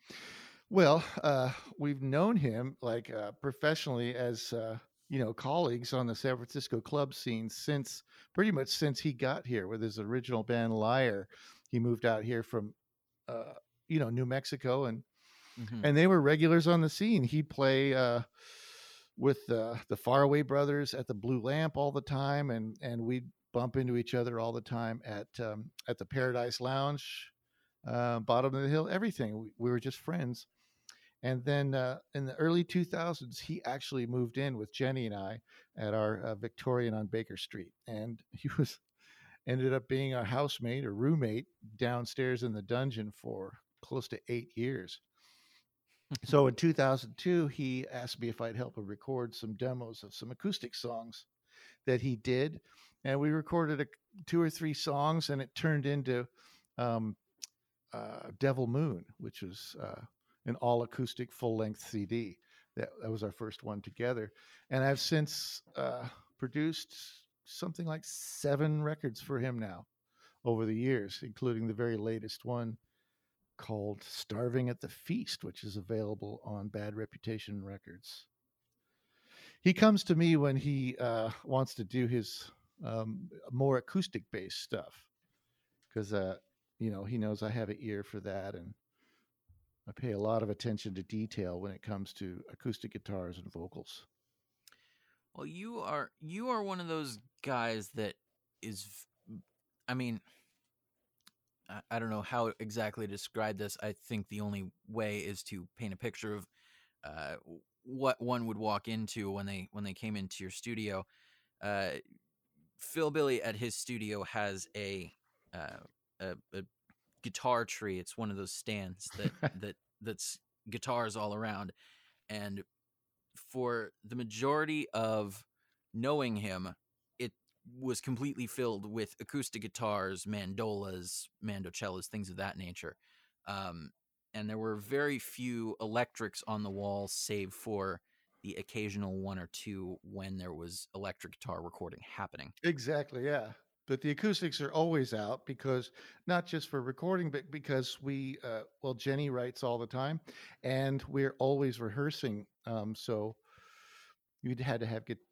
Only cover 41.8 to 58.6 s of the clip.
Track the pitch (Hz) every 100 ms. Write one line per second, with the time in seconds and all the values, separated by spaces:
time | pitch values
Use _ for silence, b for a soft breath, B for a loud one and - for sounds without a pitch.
41.8 | 120 123 120 - 127 123 120 107 101 120
42.8 | 135 110 107 - 120 104 95 - _ _
43.8 | - 131 - 110 - 120 113 - 127 127
44.8 | 90 - _ b b b b b b _
45.8 | _ _ - 139 - 147 135 120 165 151
46.8 | 135 131 110 - 180 175 147 - 131 127
47.8 | 131 127 123 - 117 113 117 113 120 -
48.8 | 101 104 - 131 120 - 110 101 127 127
49.8 | 117 110 104 - 120 127 202 185 120 -
50.8 | 120 117 117 - - _ B B B B
51.8 | - 123 135 117 131 127 151 - b b
52.8 | b b 135 139 151 156 151 170 156 147
53.8 | 147 - _ 202 156 170 160 156 160 147
54.8 | 160 143 151 160 147 139 131 - 160 147
55.8 | 139 143 131 123 123 b b b b -
56.8 | 120 113 110 - _ _ - _ _ _
57.8 | _ 113 107 - - - 135 127